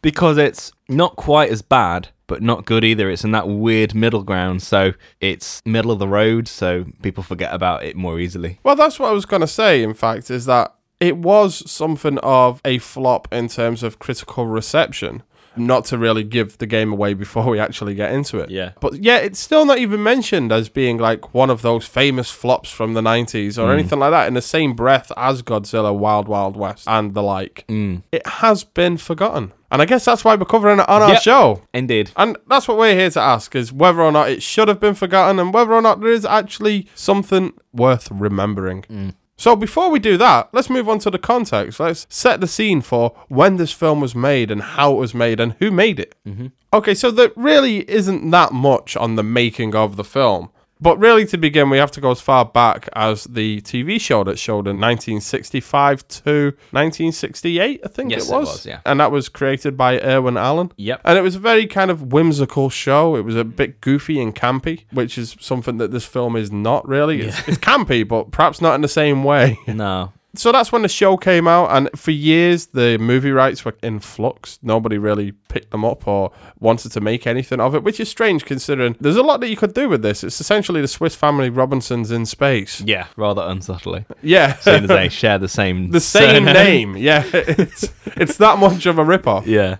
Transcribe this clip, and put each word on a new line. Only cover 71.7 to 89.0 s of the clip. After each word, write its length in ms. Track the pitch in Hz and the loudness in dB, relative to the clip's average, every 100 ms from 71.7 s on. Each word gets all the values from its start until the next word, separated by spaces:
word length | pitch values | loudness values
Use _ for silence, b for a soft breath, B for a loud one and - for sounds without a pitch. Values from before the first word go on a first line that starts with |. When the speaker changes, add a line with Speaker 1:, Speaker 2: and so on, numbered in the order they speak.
Speaker 2:
and 180 | 131 139 147 | 2 0 -4
for 140 | - | -4
years 560 | 151 151 165 175 175 - | 0 2 4 4 2 -2
the 300 | 135 120 113 | 0 2 2
movie 320 | 113 127 139 | 2 2 2
rights 340 | 135 131 - 117 | 2 2 0 -8
were 100 | - | -8
in 180 | 113 107 | -8 -8
flux. 600 | - - 110 - - - | -10 -6 -6 -6 -18 -12
Nobody 380 | 120 110 110 104 | -2 0 0 -2
really 320 | 104 104 101 | 0 -2 -4
picked 400 | 101 _ - - | -10 _ -10 -8
them 120 | 107 | -4
up 240 | 110 135 - | -4 -4 -2
or 240 | 101 95 B B _ | -2 -2 B B _
wanted 320 | 113 113 113 | 0 0 -2
to 100 | 117 | -6
make 240 | 104 120 123 | -4 -2 -2
anything 340 | 120 127 127 | -4 -4 -2
of 140 | 123 | 0
it, 80 | 147 | 0
which 160 | 196 220 | -2 -4
is 80 | 226 | -8
strange 380 | - 226 165 - | -2 0 0 -4
considering 500 | 135 - 139 120 113 | -8 -4 -2 -2 0
there's 160 | 143 196 | 0 2
a 80 | |
lot 160 | 285 277 | 2 2
that 100 | 240 | -2
you 60 | 214 | -2
could 180 | 202 | -2
do 160 | 240 277 | -2 -2
with 140 | 139 | 0
this. 200 | 110 104 | 0 -4
It's 160 | - - | -6 -8
essentially 400 | - 208 - 170 | -2 -2 0 -2
the 60 | 139 | -4
Swiss 280 | - 160 - | -2 -4 0
Family 340 | 147 143 131 | 0 0 -2
Robinsons 640 | 123 131 139 - 120 110 | 0 0 -2 -2 -6 -4
in 140 | 117 110 | -4 -6
space. 540 | - 139 123 98 - | -2 0 0 -4 -8
Speaker 1:
Yeah, 260 | 104 98 87 - | -4 -4 -4 -4
rather 260 | 104 101 | -2 -2
unsubtly. 640 | 87 95 92 90 90 87 104 - | -4 -8 -8 -10 -10 -12 -12 -10
Speaker 2:
Yeah. 360 | 151 180 139 135 | 2 4 4 2
Speaker 1:
Seeing 260 | - 156 | 4 4
as 60 | 101 | 6
they 200 | 131 92 | 2 2
share 300 | - 113 101 | 0 2 2
the 80 | 95 | 0
same 420 | - 98 90 90 | -2 -2 -2 0
Speaker 2:
The 120 | 170 | 0
same 440 | - 202 220 139 135 | 2 4 6 6 6
Speaker 1:
surname. 480 | 185 202 147 104 | 6 6 4 0
Speaker 2:
name, 40 | 95 | -2
yeah. 260 | 131 151 127 | 2 2 2
<laughs> 60 | |
It's, 580 | 180 - 156 180 - - - - | -2 0 0 -2 -2 -10 -10 -16
it's 320 | - 160 - | -4 -2 4
that 220 | 214 208 | 4 6
much 260 | 196 180 180 | 4 4 0
of 140 | |
a 40 | 165 | 2